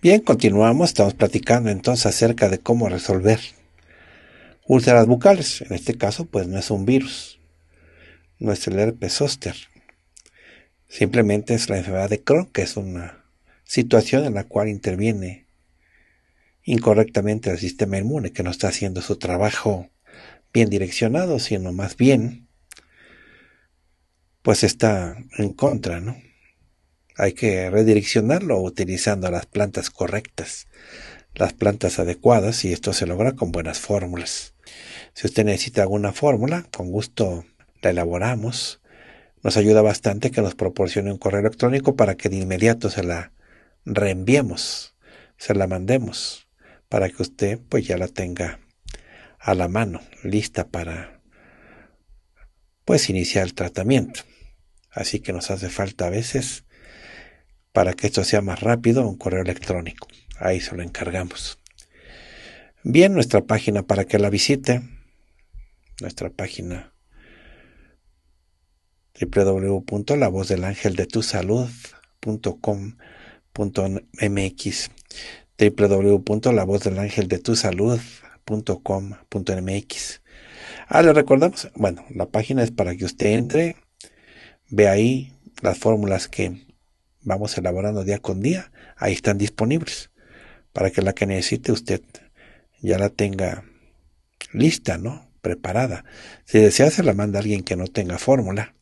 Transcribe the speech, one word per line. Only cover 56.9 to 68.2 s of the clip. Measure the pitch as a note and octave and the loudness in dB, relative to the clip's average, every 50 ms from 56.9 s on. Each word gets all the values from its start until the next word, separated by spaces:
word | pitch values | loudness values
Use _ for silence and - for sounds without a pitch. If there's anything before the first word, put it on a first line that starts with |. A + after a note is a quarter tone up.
| - - - - - - - - _ _ _ _ _ _ _ _ | -20 -20 -20 -20 -20 -20 -20 -20 _ _ _ _ _ _ _ _
para | _ F#2+ F#2+ F#2 F2 | _ 2 2 2 0
que | - - G#2 | -2 -4 -2
esto | - - G2 | 0 0 -2
sea | - - G#2+ | 0 0 0
más | G2+ G2 F#2 - | 0 -2 -6 -4
rápido, | - A2 A#2+ A#2+ A#2 A#2 A#2 C3 B2+ A2 | 0 0 0 2 2 2 2 2 0 -2
un | - - | -4 -6
correo | - F#2+ F2+ F#2 F#2 | -6 -4 -4 -2 -2
electrónico. | - F2 - - - F#2+ F2+ E2+ E2 - - - - - - _ - - - | -4 -6 -8 -6 -6 -6 -6 -6 -10 -14 -16 -20 -20 -20 -20 _ -20 -16 -6
Ahí | - F#2 F#2 F2+ | -2 -2 -2 -2
se | - - - | -4 -8 -10
lo | F2+ | -10
encargamos. | F2+ F2 - - - F2+ F2 F#2 F#2 F2+ - - - - - _ _ - _ _ - _ _ _ _ - - - - - - - - - - - - _ _ _ _ | -12 -12 -10 -10 -8 -6 -6 -6 -8 -8 -10 -12 -14 -14 -14 _ _ -20 _ _ -20 _ _ _ _ -20 -20 -20 -20 -20 -20 -20 -20 -20 -20 -20 -20 _ _ _ _
Bien, | - A#2+ D#3 F3+ G3 G3 | 2 6 6 8 8 6
nuestra | E3+ A#2+ - - G2+ | 4 2 4 4 2
página | F#2 - A2 G#2+ - - G#2 G#2 F#2 | 2 4 -2 0 0 0 -2 -2 0
para | - G2+ G2 F#2+ | 0 0 0 0
que | - - G#2 | 0 2 2
la | G2+ G2+ | 2 2
visite. | G2+ G2+ - - C#3+ C3+ C3+ - B2 B2 B2 - - - - _ _ _ _ _ _ _ _ _ _ - - _ _ _ _ _ - - | 2 0 2 2 0 0 2 0 0 0 -2 -8 -18 -20 -20 _ _ _ _ _ _ _ _ _ _ -20 -20 _ _ _ _ _ -18 -14
Nuestra | - F2+ - - - E2 | -14 -14 -10 -10 -10 -10
página | - - - - - - - F2 F2+ F#2 F2 - _ _ _ _ _ - - - - _ _ - - _ - _ _ _ - _ _ _ _ _ _ _ | -8 -10 -10 -10 -10 -12 -10 -10 -10 -12 -14 -18 _ _ _ _ _ -20 -20 -20 -20 _ _ -20 -20 _ -20 _ _ _ -20 _ _ _ _ _ _ _